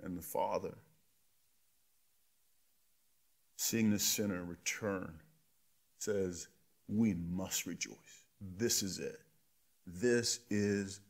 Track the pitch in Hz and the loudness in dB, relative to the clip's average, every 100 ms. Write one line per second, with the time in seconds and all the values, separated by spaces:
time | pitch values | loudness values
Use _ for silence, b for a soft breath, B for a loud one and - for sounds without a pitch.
0 | 92 87 87 - 98 92 95 - - _ | -6 -8 -4 -2 0 -2 -4 -10 -20 _
1 | _ _ _ _ _ _ _ _ _ _ | _ _ _ _ _ _ _ _ _ _
2 | _ _ _ _ _ _ _ _ _ _ | _ _ _ _ _ _ _ _ _ _
3 | _ _ _ _ _ - - 113 110 104 | _ _ _ _ _ -4 0 4 4 4
4 | - - 104 90 87 87 - - 107 95 | 2 2 0 -2 -4 -6 -6 -2 -2 -2
5 | 92 82 - _ _ _ _ _ _ _ | -4 -12 -18 _ _ _ _ _ _ _
6 | - 101 92 85 - _ _ _ - 104 | -2 2 2 -2 -10 _ _ _ -4 4
7 | 113 87 85 90 92 - - 85 - - | 4 4 0 -2 -2 -4 -4 -6 -8 -10
8 | - - - _ 98 90 117 - 101 78 | -18 -20 -20 _ -12 -2 2 2 0 -4
9 | 69 - - _ _ _ _ _ - 87 | -6 -8 -16 _ _ _ _ _ -14 0
10 | 120 120 117 - - 104 104 101 98 - | 4 4 4 -2 0 2 4 2 0 -6